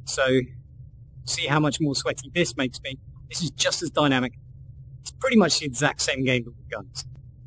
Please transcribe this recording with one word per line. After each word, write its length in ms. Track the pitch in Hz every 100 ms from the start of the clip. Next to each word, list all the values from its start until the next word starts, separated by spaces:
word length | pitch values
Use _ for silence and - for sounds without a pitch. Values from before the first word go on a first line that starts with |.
| -
So, 340 | - 131 131 127 - - - - - - - -
see 220 | - 156
how 120 | 151
much 220 | 151 -
more 120 | 151
sweaty 380 | 135 160 127 127
this 220 | 170 156 143
makes 260 | 127 -
me. 140 | 139 127 - - -
This 160 | -
is 80 | 156
just 320 | - 180 -
as 60 | 156
dynamic. 460 | 160 147 131 127 - - - - - - -
It's 100 | -
pretty 240 | - - 233
much 240 | 165 -
the 60 | 151
exact 340 | 120 143 -
same 240 | - 135
game 200 | 131 127
but 120 | 117 -
with 140 | -
guns. 340 | 110 120 - - - - -